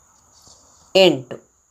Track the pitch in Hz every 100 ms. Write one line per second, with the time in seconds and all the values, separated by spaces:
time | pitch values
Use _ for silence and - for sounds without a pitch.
0 | _ _ _ _ - - _ _ _ 190
1 | 180 135 131 - _ _ _